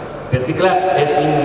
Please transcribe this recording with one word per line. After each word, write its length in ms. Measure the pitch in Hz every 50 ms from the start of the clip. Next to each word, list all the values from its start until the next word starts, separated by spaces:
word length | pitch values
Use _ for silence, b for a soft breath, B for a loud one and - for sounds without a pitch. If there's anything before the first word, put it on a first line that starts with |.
| - - - - - -
berzikla 440 | - - - 165 160 - 185 185 180 185 190 185 185 -
ezin 300 | - - 151 151 156 151 147 147